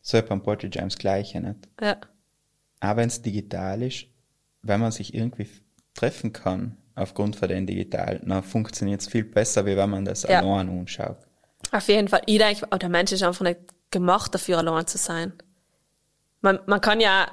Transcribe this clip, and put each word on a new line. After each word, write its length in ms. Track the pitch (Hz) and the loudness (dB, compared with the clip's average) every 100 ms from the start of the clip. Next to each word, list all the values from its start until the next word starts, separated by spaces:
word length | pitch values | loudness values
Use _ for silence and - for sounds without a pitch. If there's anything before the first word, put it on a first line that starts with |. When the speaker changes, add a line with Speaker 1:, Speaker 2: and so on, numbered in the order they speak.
Speaker 1:
so 200 | - 113 | 2 2
beim 220 | 110 98 | 2 -2
Poetry 260 | 98 104 98 | -2 -4 -4
Jam 160 | - 95 | -6 -6
das 100 | - | -4
Gleiche, 420 | 98 98 - - | 0 0 -2 -8
nicht? 280 | - - - - | -8 -10 -16 -4
Speaker 2:
Ja. 160 | 208 202 - _ _ _ _ _ _ _ | -2 -2 -8 _ _ _ _ _ _ _
Speaker 1:
Auch 160 | 98 110 | -2 2
wenn's 260 | 117 - | 0 -2
digital 580 | 113 101 98 92 95 101 | -4 -4 -6 -6 -4 -4
ist, 220 | 127 - - _ _ _ _ _ | -6 -8 -14 _ _ _ _ _
wenn 180 | 107 101 | -2 0
man 100 | 113 | 0
sich 240 | 113 104 | -2 -8
irgendwie 280 | - 117 - | -4 -4 -4
f-, 160 | 101 - _ _ _ | -10 -10 _ _ _
treffen 380 | - 123 - 113 | -2 -2 -2 -8
kann, 440 | - 95 92 101 - _ - | -4 -4 -4 -6 -10 _ -8
aufgrund 400 | 98 - 104 107 | -8 -2 -2 -2
von 120 | 95 | -4
den 160 | 92 95 | -2 -4
digital, 520 | 95 95 - 92 95 | -4 -4 -4 -4 -4
dann 180 | - 95 | -2 -4
funktioniert's 640 | 92 113 110 - 101 101 - | 0 -2 -2 -4 -4 -4 -2
viel 160 | 117 | -2
besser, 420 | 110 - 110 - | 0 0 2 0
wie 120 | 101 98 | 2 2
wenn 140 | 98 | 2
man 140 | 98 | 0
das 200 | 98 - | -4 -4
Speaker 2:
Ja. 160 | - 180 | 2 2
Speaker 1:
allein 280 | 95 98 92 | 4 0 0
anschaut. 500 | 90 90 - 104 - _ _ _ _ - | -4 -8 -8 -8 -10 _ _ _ _ -4
Speaker 2:
Auf 160 | 214 - | -2 4
jeden 220 | 208 202 | 4 4
Fall. 140 | 185 - | 2 4
Ich 120 | 214 | 4
denk, 200 | 214 208 - | 4 2 -2
oh, 40 | 190 | -2
der 120 | 180 | 2
Mensch 240 | 175 196 | 2 2
ist 100 | 190 | 2
einfach 220 | 180 180 | 0 2
nicht 160 | 180 175 - _ _ | -2 -2 -10 _ _
gemacht 420 | 180 175 196 - | 0 4 4 2
dafür, 240 | 185 - 170 | -4 0 2
allein 300 | 165 160 165 | 2 0 -2
zu 100 | - | -4
sein. 340 | - 165 170 - - _ _ _ _ _ _ _ _ _ | -4 -4 -6 -10 -20 _ _ _ _ _ _ _ _ _
Man, 180 | 196 190 - | 2 2 2
man 140 | 202 | 2
kann 180 | 220 214 | 4 4
ja 280 | 214 190 180 | 6 4 2